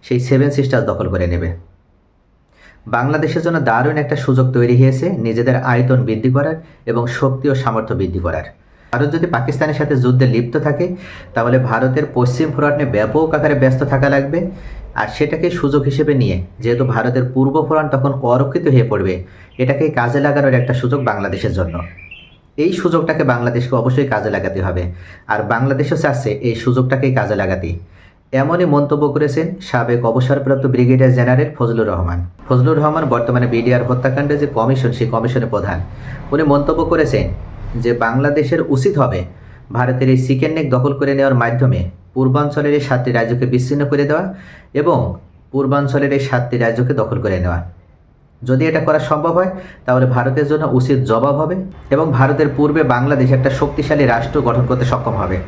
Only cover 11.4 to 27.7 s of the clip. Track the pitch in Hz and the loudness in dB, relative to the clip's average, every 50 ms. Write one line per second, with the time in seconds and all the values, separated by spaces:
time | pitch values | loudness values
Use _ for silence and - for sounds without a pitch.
11.4 | 113 123 123 131 127 - 113 113 127 131 127 147 139 135 - 127 123 123 - - | 0 2 2 2 2 2 0 0 2 2 2 0 -2 -2 0 0 0 0 2 0
12.4 | 160 151 131 131 143 147 147 147 147 123 113 101 107 110 - 151 160 156 160 147 | -2 -2 0 0 0 0 2 0 -2 0 0 0 0 2 2 0 0 2 0 0
13.4 | 151 151 147 127 127 131 131 131 147 127 139 135 135 139 139 139 139 139 151 170 | 2 2 2 4 4 2 2 2 0 0 0 2 2 2 2 2 0 0 -2 -2
14.4 | 196 190 - - - - - - - - - - 107 - - - 151 151 - 160 | -4 -4 -8 -12 -16 -16 -16 -16 -16 -10 -6 -4 -4 -4 -2 -2 -2 -2 -2 -2
15.4 | 175 175 170 - - 139 139 143 127 139 127 147 147 147 143 131 120 101 90 90 | -2 -2 -2 0 -2 0 0 2 0 0 0 0 0 2 2 2 2 0 0 -2
16.4 | 90 - - - - 117 120 117 110 117 - 117 110 123 123 135 123 127 - 131 | -6 -8 -12 -6 -2 -2 0 0 0 0 0 0 0 0 0 0 -2 0 0 0
17.4 | 135 135 135 156 151 - 156 156 151 143 139 127 131 143 131 131 - 120 120 127 | 0 2 2 0 0 2 0 0 0 0 -2 0 0 0 -2 -2 0 0 2 2
18.4 | 135 - - 170 160 147 131 127 110 - 107 101 92 95 90 87 90 - - - | 2 0 -2 -2 0 4 4 4 4 2 0 -2 0 -2 -2 -4 -8 -14 -18 -20
19.4 | - - - - 127 127 139 - 156 151 - 123 120 120 127 143 139 147 139 147 | -20 -20 -6 -4 0 0 0 0 0 0 0 0 -2 0 0 0 0 2 2 2
20.4 | 139 135 127 123 123 123 120 127 127 120 139 139 127 117 104 101 98 98 98 - | 2 4 4 2 2 0 -2 -2 0 -2 -2 0 0 -2 -2 -2 -4 -4 -4 -4
21.4 | - 107 92 92 90 85 82 87 85 - - - - - - - - - - _ | -4 -4 -2 -2 -2 -4 -4 -6 -8 -10 -12 -18 -20 -20 -20 -20 -20 -20 -20 _
22.4 | _ _ _ - 151 180 190 180 - 175 165 165 147 165 156 156 165 135 123 120 | _ _ _ -2 0 0 0 0 0 0 2 2 0 0 0 0 2 0 2 2
23.4 | 120 120 120 120 123 - 135 120 113 127 127 143 139 127 113 107 101 110 101 95 | 0 0 0 -2 -2 0 0 0 2 2 2 2 2 2 0 -2 -2 -2 -2 -2
24.4 | 95 95 95 95 92 95 87 90 87 90 - - - - - - - - 104 107 | -4 -4 -4 -2 -4 -2 -2 -2 -4 -6 -8 -10 -16 -20 -20 -20 -6 -4 -4 -2
25.4 | 107 101 117 117 127 135 139 - - - 170 151 - 147 131 123 - 110 104 - | 0 0 0 0 2 0 0 0 0 -2 -2 0 0 0 -2 -2 -2 -4 -4 -2
26.4 | - 120 113 - - 127 120 131 127 127 135 127 135 135 127 123 104 101 107 98 | -2 -2 -2 0 0 0 2 2 2 0 0 0 0 0 0 0 0 0 -2 -2
27.4 | 98 95 95 90 87 82 | 0 -2 -2 -4 -4 -6